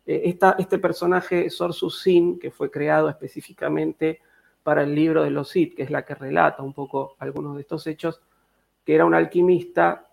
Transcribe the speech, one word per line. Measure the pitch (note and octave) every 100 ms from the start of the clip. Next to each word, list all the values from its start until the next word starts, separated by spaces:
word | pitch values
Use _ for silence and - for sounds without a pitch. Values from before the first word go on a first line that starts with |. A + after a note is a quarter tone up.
| -
eh, | D3+ F3
esta, | F3 F#3+ G3
este | F#3 -
personaje, | F3+ E3 F3 F3+ - F3 E3+
Sorsu | - F3 D#3+ F3+
Sin, | - F#3+ F3 F3 F3
que | -
fue | - C#3+
creado | D3 D3 D3+ D#3
específicamente | D3 C#3+ C#3+ - F#3 D3 D#3 D#3 D#3 D#3 D#3+ _ _ _ _
para | - D3
el | C#3+
libro | D3 D#3+ D#3+
de | D3
los | C#3+ C#3
Sith, | F#3 D#3+ -
que |
es | C3+
la | C#3+ -
que |
relata | C#3+ C3+ D#3+ D#3 -
un | C#3
poco | C#3 C3+ C#3 C#3 -
algunos | C#3 D3 D3 C#3+
de |
estos | C#3 D#3 D#3+
hechos, | D#3 E3 D#3+ _ _ _ _ _ _ -
que |
era | D#3 E3+
un | E3
alquimista, | D#3+ F3+ F3+ F3 - F3 E3+ E3+ _